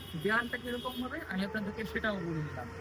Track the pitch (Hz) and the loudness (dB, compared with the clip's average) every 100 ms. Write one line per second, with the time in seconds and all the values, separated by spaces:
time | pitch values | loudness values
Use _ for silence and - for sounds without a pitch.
0 | - 165 185 226 240 247 247 240 247 247 | -6 0 4 4 4 -2 -2 -2 -2 -2
1 | 247 302 - 190 208 220 202 208 220 - | -2 -4 -2 0 2 0 -2 -2 0 2
2 | 226 202 170 156 147 131 117 90 | 2 2 2 0 0 -4 -6 -8